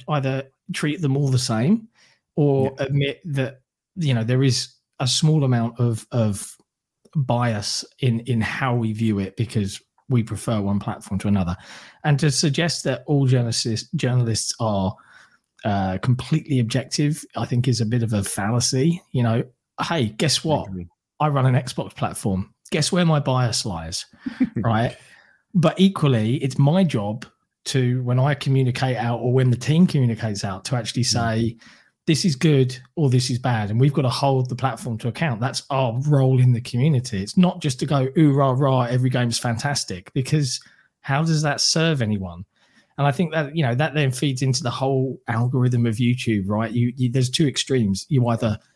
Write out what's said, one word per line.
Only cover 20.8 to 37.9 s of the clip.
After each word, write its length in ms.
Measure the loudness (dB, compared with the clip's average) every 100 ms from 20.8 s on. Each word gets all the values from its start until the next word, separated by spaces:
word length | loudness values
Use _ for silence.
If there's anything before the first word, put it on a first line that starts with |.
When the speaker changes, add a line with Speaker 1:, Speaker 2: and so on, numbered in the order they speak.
| -12 _ _ -2
Speaker 1:
I 100 | 0
run 180 | 2 2
an 80 | 2
Xbox 340 | -2 -6 -10
platform. 580 | -6 -6 -4 -2 -2 -4 _ -4
Guess 220 | -2 0
where 140 | 2 4
my 140 | 2
bias 440 | 2 0 0 -2
lies, 400 | -6 -8 -8 -10 -12 -12 -8
Speaker 2:
<laughs> 240 | -4 -4 -2
Speaker 1:
right? 400 | 0 2 0 -6 -20 -20 _ _ _
But 260 | 2 2 4
equally, 560 | 2 4 2 2 0 0
it's 220 | -2 2
my 260 | 4 4
job 400 | 2 0 -4 -8 -12 _ _ _ -4
to, 360 | 0 0 0
when 160 | 0 2
I 140 | 2
communicate 600 | 0 0 2 2 0 -2 -2
out 240 | -2 -2
or 120 | 0
when 180 | 2 2
the 60 | 2
team 300 | 2 4 4
communicates 580 | 4 2 0 -4 -4
out, 200 | -6 -8 -4
to 100 | -4
actually 260 | -4 -2
Speaker 2:
Mm. 80 | 0
Speaker 1:
say, 440 | 0 0 0 -2 -4 -16 -20 _ _ -2
"This 180 | 0
is 120 | 0 2
good," 400 | 4 4 2 -2 -10 -2
or, 120 | 2
"This 200 | 2 0
is 80 | -2
bad." 320 | 0 -2 0
And 100 | 2
we've 120 | 2
got 80 | 2
to 80 | 0
hold 380 | 0 2 2 0
the 80 | -2
platform 420 | -4 -4 -6 -6
to 100 | -6
account. 320 | -2 -2 -2
That's 220 | -4 -4 -4
our 280 | 0 0 0 2
role 320 | 4 4 6
in 140 | 4
the 80 | 2
community. 600 | -2 0 2 2 0 -4
It's 140 | 0 2
not 240 | 2 2
just 180 | -4 -4
to 60 |
go, 220 | 0